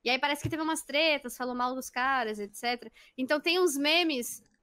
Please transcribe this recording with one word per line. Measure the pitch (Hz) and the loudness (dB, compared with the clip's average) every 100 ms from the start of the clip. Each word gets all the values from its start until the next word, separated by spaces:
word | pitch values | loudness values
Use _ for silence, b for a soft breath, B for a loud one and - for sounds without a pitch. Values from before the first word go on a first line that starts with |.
E | - | -2
aí | 254 | 0
parece | 285 285 | 0 0
que | - | -2
teve | 311 | -2
umas | 320 311 | -2 -2
tretas, | - 285 320 285 247 - | -2 2 2 2 -2 -6
falou | 254 | -4
mal | 247 247 262 | -2 -2 -2
dos | 254 | -6
caras, | 254 254 269 220 214 | -2 0 0 0 -4
et | 202 | -8
cetera. | - 240 240 233 B B - | -6 -4 -4 -6 B B -6
Então | 262 302 | 0 2
tem | 339 349 | 2 4
uns | 359 277 | 4 4
memes | 285 330 339 269 233 - _ _ | 2 4 2 0 -4 -10 _ _